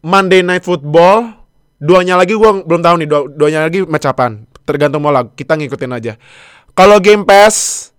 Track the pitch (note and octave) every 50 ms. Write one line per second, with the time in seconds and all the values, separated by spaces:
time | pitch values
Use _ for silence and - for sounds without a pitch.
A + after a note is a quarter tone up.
0 | - D#3+ F#3 G3 F#3+ F#3 F#3+ F#3 F#3 F3+ F3+ F3+ F3+ - F3+ D#3 C3+ D3 D3+ E3
1 | E3+ F3+ G3 A3 A#3+ A3+ G#3+ _ - _ _ _ _ _ _ _ D3 D3+ F3+ F#3
2 | F3+ F3+ F#3 F3+ F3+ F3+ A3 A3 A3 A3 G3+ G3 F3+ D#3+ E3 E3+ E3+ E3+ F3 E3+
3 | D#3 D3+ D3+ D3 C#3 C#3 C#3 D3+ D3 D3+ D#3 D#3 D#3 D#3+ E3 G3 F#3 D#3+ D#3 D#3
4 | - C#3+ B2+ - B2+ A#2+ A2 G#2+ A2 _ _ - _ - D3 C#3+ D3 D3 C#3 D3+
5 | D3 D3 C#3+ C3 B2 G#2+ _ - D3 - D#3+ D#3 D3+ B2+ C#3 - C#3+ B2 B2 A#2+
6 | A2 A#2 G#2+ _ _ _ _ - _ _ _ _ _ _ _ - F#3 G3+ G#3 G#3
7 | F3+ G#3 G#3 G#3 G3 - G3 G3+ G#3 A3 - - - - - - - _ _